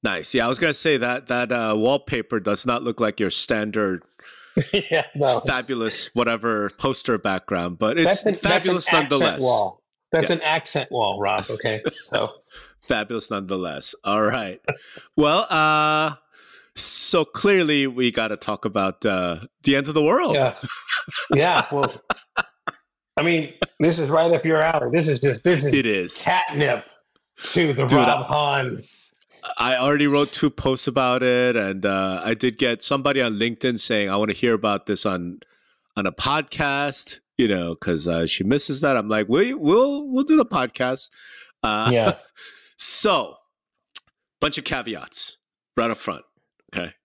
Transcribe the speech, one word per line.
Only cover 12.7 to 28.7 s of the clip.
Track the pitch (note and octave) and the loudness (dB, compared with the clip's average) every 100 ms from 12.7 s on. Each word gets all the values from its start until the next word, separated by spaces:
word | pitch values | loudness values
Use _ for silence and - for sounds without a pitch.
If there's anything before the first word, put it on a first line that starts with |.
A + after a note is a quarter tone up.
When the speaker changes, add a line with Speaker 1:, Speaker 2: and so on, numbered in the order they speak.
| _ | _
Speaker 1:
Fabulous | - A#2 G#2 A#2 - | -4 -4 -2 -6 -4
nonetheless. | G#2 F#2+ F#2+ F2 C#2+ - - | -6 -4 -4 -4 -4 -4 -4
All | G2 G#2+ | -2 2
right. | G#2+ B2 G2+ F#2 - - - - - - | 2 0 -6 -8 -8 -10 -12 -20 -6 2
Well, | D3 E3+ A3+ | 2 2 0
uh, | D#3+ D#3 D3+ D3+ D3+ D#3 C#3+ _ _ - - _ - | 2 4 4 2 2 0 -4 _ _ -20 -20 _ -2
so | - - - F3 D#3 | 0 2 2 2 0
clearly | - G3+ G3 D#3+ D3 C3+ | 0 2 4 4 2 0
we | B2 B2 | 0 0
gotta | A#2 A2 G#2 | 0 -4 -4
talk | - G#2 G#2+ | -6 -4 -2
about, | G2 F#2+ - | 0 -2 0
uh, | A2 F#2+ F2+ E2+ G2+ _ | -2 0 -2 -4 -12 _
the | - C#3 | 0 2
end | C#3+ | 0
of | D#3 | 0
the | |
world. | D3+ A#3+ E4+ D3 | 2 2 2 2
Speaker 2:
Yeah. | C3 - - - - - - - - | 0 -2 -14 -14 -6 -6 -6 -10 -2
Yeah. | C#3 E3 D#3 - | 0 2 0 -2
Well, | C#3+ C3 - _ - _ - - _ - - _ _ _ - | -4 -4 -6 _ -10 _ -8 -8 _ -12 -12 _ _ _ -2
I | |
mean, | E3 E3 C#3+ - - _ | 0 0 -2 -6 -8 _
this | D#3 E3 | 2 2
is | C#3+ | 2
right | D#3+ E3 | 2 4
up | E3 | 2
your | D#3+ D#3 | 2 2
alley. | D#3+ D#3+ B2 | 2 0 2
This | D#3 D#3 | 2 2
is | C3 | 2
just, | C#3 A#2+ | 2 2
this | F3 E3 | 2 2
is | C#3+ | 4
Speaker 1:
It | C#3 A#2 | 2 2
is. | G2+ F2+ - | 0 -2 -4
Speaker 2:
catnip | - F3+ F3+ C#3+ C#3+ A#2 - _ _ _ _ _ | 0 0 0 0 0 0 -4 _ _ _ _ _
to | - E3+ D#3+ | 0 2 2
the | C3 B2+ | 2 4
Speaker 1:
Dude, | |
Speaker 2:
Rob | C#3 D3 D3 | 4 4 2
Speaker 1:
I | |
Speaker 2:
Hahn. | - D3+ C#3+ C#3 B2+ | 0 0 0 0 -4